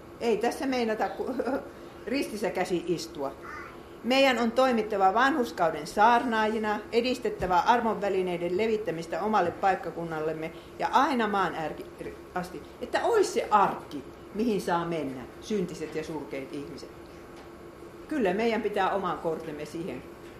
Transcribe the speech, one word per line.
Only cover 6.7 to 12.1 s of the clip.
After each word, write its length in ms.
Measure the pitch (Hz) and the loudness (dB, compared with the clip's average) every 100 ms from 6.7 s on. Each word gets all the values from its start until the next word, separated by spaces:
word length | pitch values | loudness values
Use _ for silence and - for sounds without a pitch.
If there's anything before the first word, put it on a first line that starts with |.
| 208 - | -2 0
edistettävä 680 | 233 240 247 220 - 185 180 | 2 2 0 -2 -2 2 4
armon 420 | 170 240 220 190 | 6 6 4 0
välineiden 560 | 202 190 185 175 175 180 | 2 2 0 0 0 2
levittämistä 680 | 226 214 190 160 165 165 | 2 0 0 -4 -4 -2
omalle 280 | 202 220 175 | 2 2 2
paikkakunnallemme 1000 | 170 196 185 170 165 170 160 156 160 160 - - - | 2 2 2 -2 -6 -6 -4 -4 -4 -6 -10 -14 -4
ja 100 | 170 | 2
aina 360 | 226 285 254 214 | 4 4 4 2
maan 260 | 202 180 | 2 0
ärki-, 600 | 143 156 156 - - 160 | 0 -6 -6 -12 -12 -12